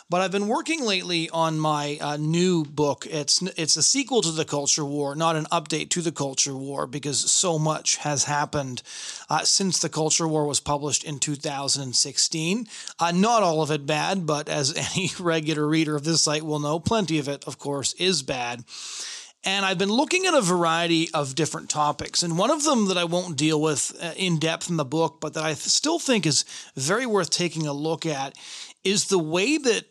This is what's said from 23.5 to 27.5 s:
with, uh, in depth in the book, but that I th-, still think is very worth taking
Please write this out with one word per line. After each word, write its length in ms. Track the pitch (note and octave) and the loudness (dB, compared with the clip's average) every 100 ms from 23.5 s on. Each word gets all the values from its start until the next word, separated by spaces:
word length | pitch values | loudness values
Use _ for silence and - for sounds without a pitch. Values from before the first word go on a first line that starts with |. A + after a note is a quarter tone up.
| D3+ | 4
with, 360 | D#3 C3+ - - | 2 0 -4 -6
uh, 80 | E3+ D#3 | -8 -2
in 240 | F#3 D#3+ | 0 2
depth 300 | D#3+ E3 - | 0 -2 -4
in 60 | E3 | -4
the 80 | |
book, 340 | C3 D#3 D#3+ - | -2 0 0 -2
but 140 | D3+ | -8
that 100 | D3+ | -4
I 80 | D#3 | -4
th-, 40 | D3 | -2
still 420 | - - D4 E4 | 0 0 2 0
think 260 | - A3+ D#3 | 2 2 4
is 180 | C3 - - - | 0 -2 -8 -14
very 320 | - C3+ G#3+ C4 | -6 0 0 2
worth 240 | G3+ E3 | 0 2
taking 380 | - F3 | 0 -2